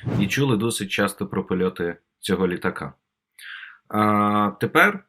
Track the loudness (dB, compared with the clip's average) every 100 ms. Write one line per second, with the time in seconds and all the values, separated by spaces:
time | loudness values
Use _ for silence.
0 | -6 -2 0 2 2 2 0 -2 -4 0
1 | -2 -2 -6 -4 -2 0 0 -2 -6 -6
2 | _ _ -2 0 0 0 -4 -4 -10 -14
3 | _ _ _ _ -20 -18 -18 -20 _ 0
4 | 2 4 2 2 0 0 0 4 2 2